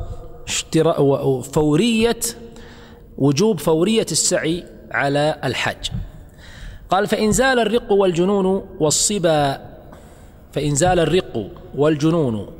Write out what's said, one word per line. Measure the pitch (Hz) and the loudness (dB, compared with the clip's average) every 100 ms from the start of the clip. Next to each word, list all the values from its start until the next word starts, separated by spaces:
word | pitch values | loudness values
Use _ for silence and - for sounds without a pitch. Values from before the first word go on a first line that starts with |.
| - - - - - | -10 -10 -14 -16 -8
اشترا-، | - - 160 156 151 | -8 -2 2 2 4
و-، | 139 135 139 127 | 2 2 0 -2
فورية، | - 160 151 151 240 220 233 226 - - - - - - - - - - | -2 0 2 2 2 2 0 0 -6 -8 -16 -18 -20 -20 -20 -20 -18 0
وجوب | 135 139 220 180 | 2 4 2 2
فورية | 175 160 185 226 180 | 0 2 2 2 0
السعي | 160 - 175 143 175 - - - | -2 0 0 -2 -4 -8 -20 -6
على | 113 143 143 151 - | -2 0 2 0 0
الحج. | 135 110 123 - - - - - - - - - - - - | -4 -2 -4 -4 -8 -8 -10 -14 -20 -20 -20 -16 -16 -16 -2
قال: | 185 208 | 0 2
"فإن | 214 214 | 0 2
زال | 214 262 247 | 2 2 2
الرق | 220 233 240 | 2 0 2
والجنون | 202 190 165 185 202 190 190 - - | 2 4 2 2 2 2 0 -4 -2
والصبا، | 151 - - 202 165 151 143 135 - - - - - - - - - | 0 2 0 0 2 2 0 -2 -10 -20 -20 -20 -20 -20 -20 -20 -10
فإن | 147 147 139 | -4 -2 2
زال | 180 180 | 2 4
الرق | 151 185 - 226 185 - - 135 | 2 2 0 -6 -8 -12 -12 0
والجنون | 151 151 160 170 135 104 - - | 2 4 2 2 0 -2 -6 -14